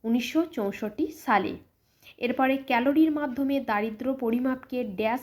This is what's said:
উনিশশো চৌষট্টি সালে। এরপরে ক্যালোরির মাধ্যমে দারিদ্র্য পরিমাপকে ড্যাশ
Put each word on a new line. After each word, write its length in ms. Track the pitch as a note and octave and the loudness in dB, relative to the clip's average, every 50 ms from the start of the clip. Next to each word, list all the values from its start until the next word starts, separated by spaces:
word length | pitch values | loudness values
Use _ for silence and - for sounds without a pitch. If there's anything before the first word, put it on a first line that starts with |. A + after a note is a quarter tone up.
| - | 0
উনিশশো 420 | A3+ A#3 B3 A#3+ - - D#4 E4 | 2 0 0 0 0 0 0 0
চৌষট্টি 600 | D#4+ - - G#3 G3 G3+ - - G#3+ G#3 - D#4 | 0 -2 -4 -4 -4 -4 -4 -6 -8 -4 -4 -6
সালে। 500 | D#4 - - - - A3+ G3+ F#3 - - - - _ _ _ _ _ _ _ _ - - - | -6 -6 -10 0 2 2 2 2 0 -6 -8 -14 _ _ _ _ _ _ _ _ -20 -12 -6
এরপরে 380 | - A#3+ B3 B3+ C4 C4 C4+ | -4 -4 0 2 2 2 2
ক্যালোরির 560 | C4+ C4+ - B3+ A#3 A#3+ C#4 C#4+ D#4 D#4+ D#4+ D4+ | 0 0 0 0 2 2 4 6 6 6 6 4
মাধ্যমে 480 | D4+ D4 C#4+ A#3+ B3+ C#4 C4+ C#4 C#4 | 0 -2 -2 -2 -2 0 0 0 0
দারিদ্র্য 540 | B3 - A3 G#3 G#3+ A3+ A3 - B3 B3+ C4+ | 0 0 0 0 0 -2 -4 -4 -4 -4 -2
পরিমাপকে 720 | C4 B3 A3+ A#3 A#3+ B3+ C4 B3+ B3+ - - - B3 B3 | 0 0 0 0 2 0 0 -2 -2 -6 -8 -6 -4 -4
ড্যাশ 360 | G#3+ F#3+ F3+ G#3+ A3 A#3 C4+ | -4 -4 -2 0 0 0 -2